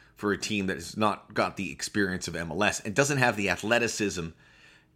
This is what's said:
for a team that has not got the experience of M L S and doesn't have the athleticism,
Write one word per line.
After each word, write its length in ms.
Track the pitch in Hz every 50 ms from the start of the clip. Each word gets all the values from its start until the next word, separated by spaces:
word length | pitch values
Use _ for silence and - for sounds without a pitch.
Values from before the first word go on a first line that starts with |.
| - - _
for 140 | - 104 104
a 60 | 98
team 300 | - - - 107 101 95
that 100 | 92 85
has 180 | 73 87 - -
not 380 | 104 107 104 92 - - - -
got 240 | 117 101 90 -
the 140 | - 95 73
experience 560 | 71 - - - - 104 98 92 92 87 -
of 80 | 87 80
M 160 | 82 85 82
L 120 | 76 95 104
S 160 | 95 - -
and 140 | - 110 92
doesn't 220 | 139 143 143 147
have 180 | 131 123 120 101
the 140 | 104 98 92
athleticism, 800 | 90 - 101 110 120 117 117 107 - - 107 98 90 90 82 82 - _ - - - - - - - - _ _